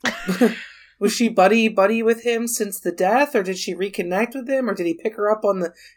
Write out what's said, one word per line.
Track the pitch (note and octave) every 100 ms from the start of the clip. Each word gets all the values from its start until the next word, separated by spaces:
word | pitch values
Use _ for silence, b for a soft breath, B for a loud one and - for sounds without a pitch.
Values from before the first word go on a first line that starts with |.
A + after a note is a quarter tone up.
<laughs> | - - F3+ F#3 A#3+ - - - - -
was | G#3
she | - A3+
buddy | - F#3+ A3+ A3
buddy | F#3+ G3 A3+
with | A3+ A3+
him | A#3+ A#3 A#3
since | - G#3 -
the | F#3
death, | F3 F#3 A#3+ C#4+ A#3
or |
did | F#3+ F#3
she | - E3+
reconnect | G3 G3 F3 F#3+ A#3 C4+
with | A#3+
him, | C4+ A#3+
or |
did | F#3+ E3+
he |
pick | E3 A3 -
her | G#3
up | G#3+
on | G#3 F#3+
the, | E3+ B B